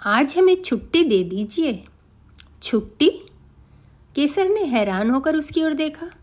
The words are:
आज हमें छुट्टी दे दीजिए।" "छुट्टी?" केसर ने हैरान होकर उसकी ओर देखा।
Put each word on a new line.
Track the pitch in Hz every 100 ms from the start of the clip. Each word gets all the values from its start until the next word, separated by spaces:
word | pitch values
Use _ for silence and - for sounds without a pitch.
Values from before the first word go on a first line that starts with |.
| 208
आज | 220 285 349
हमें | 370 370
छुट्टी | 370 214 - 330
दे | 320 196
दीजिए।" | 175 190 214 - 311 190 - _ _ _ - - - -
"छुट्टी?" | - 220 - - 320 - - - - - - - - _ _ -
केसर | 285 392 381
ने | 427
हैरान | 330 240 202 185 226
होकर | 262 311 311
उसकी | 294 330
ओर | 320
देखा। | 294 311 302 349 -